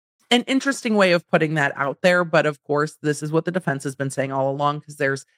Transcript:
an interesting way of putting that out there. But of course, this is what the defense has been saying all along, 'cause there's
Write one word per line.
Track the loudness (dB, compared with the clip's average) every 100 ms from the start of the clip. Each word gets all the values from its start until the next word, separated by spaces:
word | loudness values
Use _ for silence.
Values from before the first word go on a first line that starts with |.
| _ _ 0
an | 0
interesting | 2 -2 0 -2 0
way | 4 4
of | 2 2
putting | 0 2
that | 0 -2 -2
out | -4 0
there. | 2 2
But | 2 2 0
of | -2
course, | -4 -2 -2 -4
this | -4 -2
is | 0
what | -2
the | -2
defense | -4 -4 -4
has | -6 -6
been | -6
saying | -4 -4
all | -2 -2
along, | 0 -2 -2
'cause | -10 -4
there's | -2 -2 -8